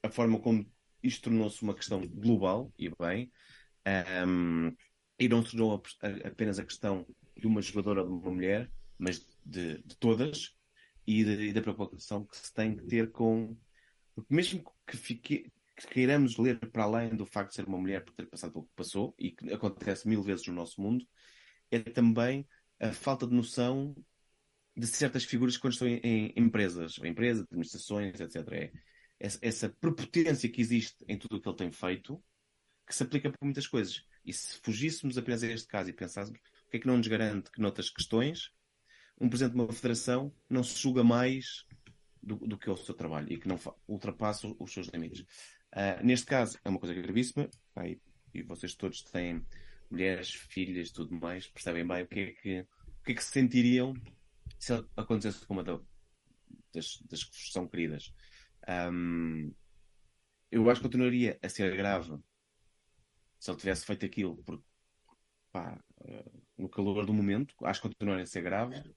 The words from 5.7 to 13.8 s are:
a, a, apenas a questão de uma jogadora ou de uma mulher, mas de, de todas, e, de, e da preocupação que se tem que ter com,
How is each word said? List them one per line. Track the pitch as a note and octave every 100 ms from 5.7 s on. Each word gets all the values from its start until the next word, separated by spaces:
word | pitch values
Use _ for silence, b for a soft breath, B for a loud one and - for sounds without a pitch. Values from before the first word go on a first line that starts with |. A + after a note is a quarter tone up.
| G#2 - -
a, | G#2
a, | G2 -
apenas | - G#2+ G2
a | -
questão | - G#2 F#2+ F2 - - -
de | A2
uma | G#2+
jogadora | F#2+ G#2 G2 G2
ou | F2+
de | F2+ F2+
uma |
mulher, | F2+ F#2 G2+ B2 - - -
mas | F2+ F2 - _ -
de, | F#2+ E2+ D2+
de | - -
todas, | A#2+ A2+ D3 D3+ - _ _ b b - -
e, | G#2+
de, | G#2+ G#2
e | G#2
da | G#2
preocupação | G#2+ G2+ G2 E2+ - G#2 G2+
que | -
se | -
tem | - G#2+ G#2
que | -
ter | A#2 A2+
com, | - A2+ A2+ A2+ A2+ _ b